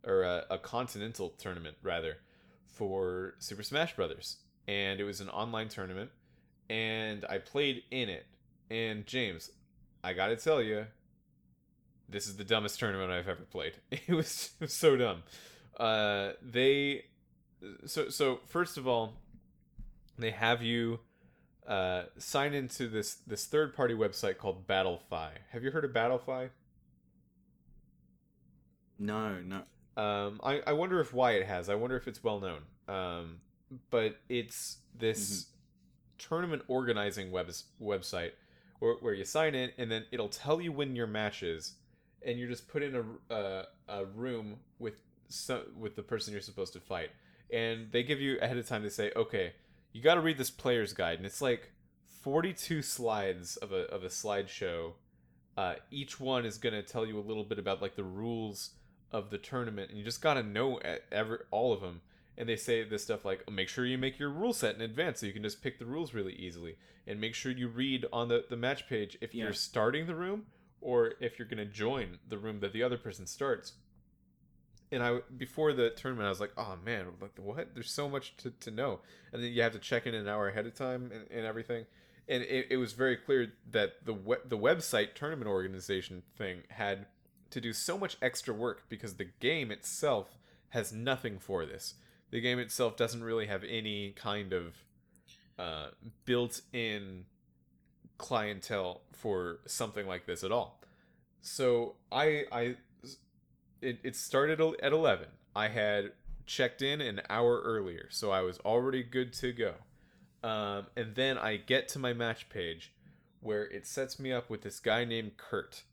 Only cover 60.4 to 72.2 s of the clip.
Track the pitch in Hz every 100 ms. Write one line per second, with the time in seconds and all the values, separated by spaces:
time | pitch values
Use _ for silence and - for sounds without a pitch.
60.4 | 107 104 131 123 - 82 - 104 110 -
61.4 | - 104 123 113 92 87 - _ _ -
62.4 | 117 107 - 113 107 104 - 104 98 95
63.4 | - 98 95 - 123 131 131 131 143 147
64.4 | 233 226 110 104 113 117 170 123 104 104
65.4 | 107 - 135 - 117 147 160 117 95 -
66.4 | 90 85 85 - - - - 104 110 113
67.4 | 131 127 123 117 135 131 135 120 120 117
68.4 | - 117 123 139 - 113 101 - 110 117
69.4 | 107 98 - 117 110 143 165 165 180 208
70.4 | 214 _ _ _ 123 123 113 - 120 -
71.4 | 113 113 104 101 107 127 95 87